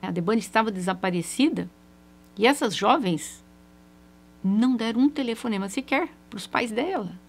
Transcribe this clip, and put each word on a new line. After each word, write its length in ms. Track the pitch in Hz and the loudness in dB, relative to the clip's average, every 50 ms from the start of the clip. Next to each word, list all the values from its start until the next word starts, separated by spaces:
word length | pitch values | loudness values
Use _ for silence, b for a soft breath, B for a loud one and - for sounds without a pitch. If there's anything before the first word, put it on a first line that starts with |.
A 120 | - 190 180 | -6 -4 -4
Debane 260 | 175 170 170 220 226 | -4 -2 0 0 -2
estava 320 | 202 - - 220 226 220 | -2 0 0 0 0 0
desaparecida 960 | 208 185 180 185 185 180 - 190 180 180 165 - - - 254 320 - 180 175 180 - - - - - - - - - - - - - - | -2 -4 -4 -4 -4 -2 -2 -2 -2 -2 -4 -4 0 2 2 2 2 0 -6 -8 -12 -20 -20 -20 -20 -20 -20 -20 -20 -20 -20 -20 -6 2
e 80 | 202 | 4
essas 280 | 240 285 277 311 233 170 | 4 4 4 0 -4 -2
jovens 720 | - 196 208 247 339 254 190 175 151 - - - - - - - - - - - - - - - - - - - - - - - - - | 0 2 4 4 4 4 0 -2 -2 -4 -8 -16 -18 -20 -20 -20 -20 -20 -20 -20 -20 -20 -20 -20 -20 -20 -20 -20 -20 -20 -20 -20 -4 0
não 320 | 190 196 208 233 254 262 | 2 4 4 4 4 4
deram 240 | 226 226 226 233 233 | 2 0 -2 2 4
um 80 | 254 294 | 4 4
telefonema 600 | 285 - 269 233 226 226 - 240 214 196 196 196 | 4 2 -2 -2 -4 -4 -2 -4 -2 -2 -2 -4
sequer 400 | 196 - 262 - - 269 349 311 - - - - | -4 -6 -4 0 0 0 0 -2 -8 -16 -20 -16
pros 160 | - 202 - | -14 -14 -14
pais 240 | - - 262 247 233 | -2 -2 -2 -2 0
dela. 420 | 214 220 277 359 381 320 214 175 170 - - | -2 -2 -2 -2 -2 -4 -6 -6 -10 -14 -18